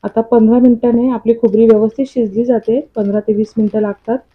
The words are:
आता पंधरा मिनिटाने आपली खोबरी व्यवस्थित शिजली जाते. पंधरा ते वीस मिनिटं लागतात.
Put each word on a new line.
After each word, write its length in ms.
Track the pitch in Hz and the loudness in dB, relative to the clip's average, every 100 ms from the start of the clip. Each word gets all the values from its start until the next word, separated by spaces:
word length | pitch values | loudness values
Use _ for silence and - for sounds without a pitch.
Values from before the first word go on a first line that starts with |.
आता 180 | 202 - | -4 -6
पंधरा 380 | 226 233 220 240 | 0 2 4 4
मिनिटाने 520 | 247 233 240 233 254 | 4 2 0 0 -2
आपली 240 | 240 226 | -2 -2
खोबरी 300 | 233 233 208 | 0 0 2
व्यवस्थित 420 | 226 214 220 220 269 | 4 4 2 -4 -6
शिजली 360 | 254 220 196 | -4 -4 -2
जाते. 360 | 240 233 214 240 302 - | -2 -2 0 -4 -4 -6
पंधरा 240 | 202 208 | -4 -4
ते 120 | 208 | -2
वीस 220 | 208 214 - | -2 -2 -2
मिनिटं 240 | 214 214 | -2 -2
लागतात. 380 | 214 202 - 254 _ | -4 -6 -6 -8 _